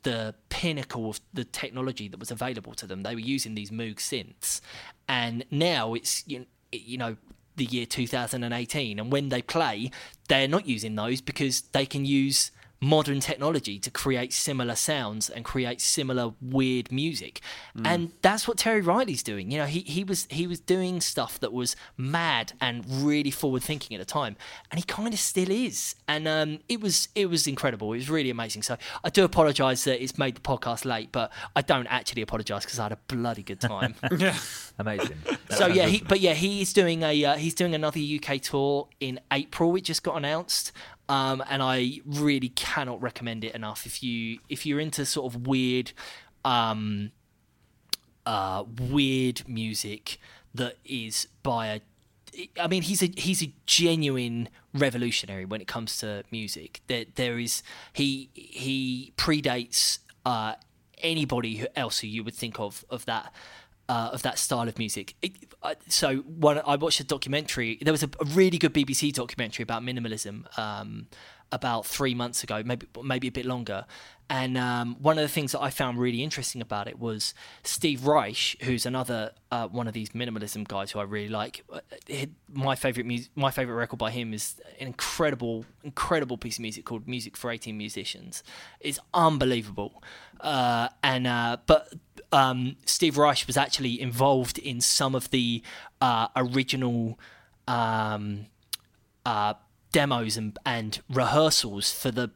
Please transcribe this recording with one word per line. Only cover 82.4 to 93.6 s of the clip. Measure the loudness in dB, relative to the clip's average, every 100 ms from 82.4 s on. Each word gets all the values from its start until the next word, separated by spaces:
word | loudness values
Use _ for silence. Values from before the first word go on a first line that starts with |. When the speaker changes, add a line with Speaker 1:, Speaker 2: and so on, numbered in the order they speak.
| _
Speaker 1:
my | -2 0 2
favourite | 0 -2 -2
mus-, | -4 -4 0
my | 0
favourite | 2 -2 -2
record | -2 -2
by | -2
him | -2 -6
is | -4 -6 -8 -16 -12
an | -12
incredible, | -6 -6 2 2 2 -2 -4 -8 _
incredible | -12 -6 0 0 0 -4
piece | -6 -6
of |
music | -8 -8 -8
called | -8 -4
Music | -6 -6 -8
for | -6
Eighteen | -6 -8 -8
Musicians. | -6 -6 -8 -8 -10 -14 -14 -18 -20 -10
It's | -6 -6 -2
unbelievable. | 4 4 6 2 2 -2 -6 -8 -8 -20 -20 -20 -10
Uh, | -2 2 4 2 0 _
and, | 2 2 2
uh, | 2 0 -2 6
but, | 6 6 -18 _ -20 4
um, | 6 6 4 -2 -2 -2
Steve | 2 4 6
Reich | 6 6 2
was |
actually | 2